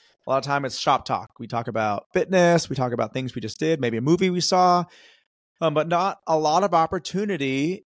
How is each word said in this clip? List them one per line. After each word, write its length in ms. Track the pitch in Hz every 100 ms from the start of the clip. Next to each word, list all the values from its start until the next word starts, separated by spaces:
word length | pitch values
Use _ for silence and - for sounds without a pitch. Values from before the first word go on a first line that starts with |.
| _ _ -
a 40 |
lot 80 | 131
of 60 |
time 200 | 139 143
it's 120 | 135 -
shop 260 | 151 127
talk. 340 | - 104 - -
We 80 | 117
talk 220 | 117 120
about 380 | 110 107 101 -
fitness. 560 | 190 - 185 170 170 -
We 60 | 139
talk 160 | 127
about 200 | 117 110
things 220 | 131 131
we 60 | 120
just 180 | 107 -
did, 200 | 156 160
maybe 160 | 120 113
a 40 |
movie 280 | 135 175 185
we 100 | 180
saw, 440 | - 185 180 180 165 - - _ _ _ _ _
um, 120 | 165
but 120 | 151 160
not 300 | 170 190 - -
a 100 | 156
lot 280 | 151 165
of 100 | 196
opportunity 1080 | 170 160 185 - 185 208 165 135 135 156 190